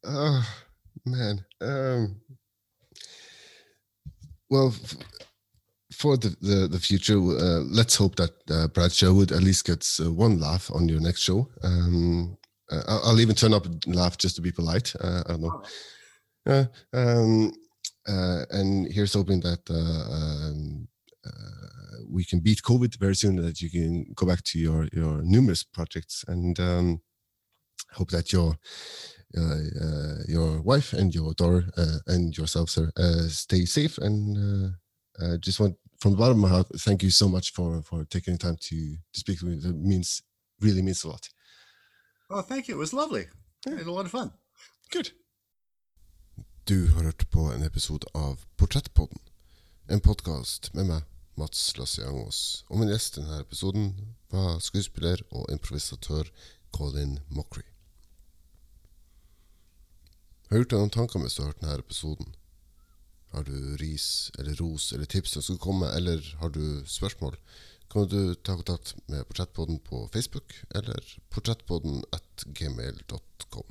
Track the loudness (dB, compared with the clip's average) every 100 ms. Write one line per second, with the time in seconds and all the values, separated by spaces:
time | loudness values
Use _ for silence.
0 | -6 0 2 2 0 -6 -20 _ -20 -10
1 | -4 -2 -2 -4 -8 _ -4 -2 0 0
2 | -2 -4 _ -20 _ _ _ _ _ -20
3 | -20 -20 -20 -20 -20 -20 _ _ _ _
4 | -20 -20 -20 -20 _ 4 4 2 -10 -14
5 | -16 -20 -20 _ _ _ _ _ _ -2
6 | 2 2 2 -2 2 2 2 0 2 2
7 | 4 4 4 2 2 2 2 2 4 4
8 | 4 2 -2 -2 -2 0 2 4 2 6
9 | 8 8 6 6 4 4 2 -2 0 -2
10 | -2 4 4 4 2 -2 -2 0 2 2
11 | 0 0 0 0 -2 -2 0 2 4 4
12 | 2 2 -2 -8 _ _ _ -6 0 0
13 | 6 6 6 6 6 4 2 -6 0 2
14 | 2 2 -2 0 -4 -2 0 0 -2 -4
15 | -2 -2 -2 -2 -2 -4 -10 -16 -18 -20
16 | -20 _ _ _ 2 4 2 -2 _ 2
17 | 4 6 6 6 4 -2 _ _ -16 _
18 | -4 0 0 0 -2 0 2 2 0 0
19 | 2 2 2 2 2 -2 -2 0 0 -2
20 | -2 -4 -4 -4 -4 -6 -6 -8 -12 _
21 | _ _ -18 -16 -16 -18 -18 -18 -18 -16
22 | -4 -2 0 2 4 4 6 4 4 2
23 | 0 2 2 2 0 -4 -4 -2 0 -2
24 | -4 0 2 2 0 0 2 2 0 -2
25 | -2 0 6 6 6 2 -4 -8 -8 -8
26 | -10 -12 -6 -2 -2 0 0 2 2 0
27 | _ _ _ _ _ _ _ -20 -18 -6
28 | -2 -2 0 2 2 0 -8 -18 -16 -16
29 | -18 -20 _ -2 -2 0 -4 -4 -4 -4
30 | -4 -6 -2 0 2 0 2 2 2 2
31 | 2 2 -2 2 4 4 2 0 0 0
32 | 0 2 2 -2 -2 0 0 0 0 2
33 | 4 4 0 -4 2 2 4 2 0 0
34 | -2 0 0 0 0 0 -2 -6 _ _
35 | _ -6 -4 -2 -4 2 2 2 _ _
36 | 4 6 6 6 6 6 4 -2 0 2
37 | 4 4 4 2 -2 -4 -2 -4 -6 -8
38 | -4 -4 -2 -2 -2 -4 -6 -6 -6 -8
39 | -12 -10 -6 -4 -4 -4 -4 -2 2 2
40 | 0 -6 _ _ _ _ 2 4 0 -2
41 | -6 -12 -16 _ _ _ _ _ _ _
42 | _ _ _ -10 -6 -8 -6 -6 -4 -4
43 | -2 -4 -8 _ _ _ -10 -8 -8 -6
44 | -6 -6 -8 -12 _ _ -20 _ _ -6
45 | -6 _ _ _ _ _ _ _ _ _
46 | -20 _ -20 -20 -20 -16 0 2 4 2
47 | 0 -2 0 2 0 -2 -4 -4 -4 -6
48 | -8 -6 -6 -6 -12 0 2 2 0 0
49 | 0 -10 _ _ _ _ _ -20 -2 4
50 | 4 2 -4 -6 -8 -10 -8 -4 -2 -2
51 | -6 -18 -18 -10 -8 -4 -6 -6 -8 -8
52 | -8 -8 -8 -8 -8 -8 -6 -2 0 0
53 | -4 -8 -8 -8 -10 -6 -4 -2 -4 -6
54 | -12 -18 _ -2 0 -2 -4 -4 -4 -4
55 | -2 -2 -4 -10 -6 -8 -6 -8 -8 -10
56 | -6 -6 -6 _ -20 _ -14 -8 -6 -4
57 | -4 -6 -8 -10 -10 -14 -18 _ _ _
58 | _ _ -20 _ _ _ _ -20 _ _
59 | _ _ _ _ _ _ _ _ _ _
60 | _ _ _ _ _ 0 2 2 0 0
61 | -2 -4 -4 -6 -6 -6 -6 -6 -8 -10
62 | -8 -8 -12 -16 _ _ _ _ _ _
63 | _ _ _ -10 -8 -8 -8 -6 -6 -6
64 | -4 -6 -8 -8 -8 -4 -4 -4 -8 -6
65 | -4 -4 -4 -8 -6 -6 -4 -2 -2 -2
66 | -2 -4 -6 -8 -8 -6 -6 -6 -8 -6
67 | -6 -6 -10 -10 _ -20 -20 -20 -6 -2
68 | 0 0 -2 -4 -6 -6 -4 -6 -8 -16
69 | -10 -10 -8 -8 -8 -6 -6 -6 -6 -10
70 | -6 -6 -6 -10 -14 -20 -8 -8 -6 -10
71 | -12 -20 _ -6 -4 -6 -4 -6 -4 -6
72 | -8 -12 -14 -18 -16 -8 -8 -6 -10 -12
73 | -12 -14 -14 -20 -16 -16 -16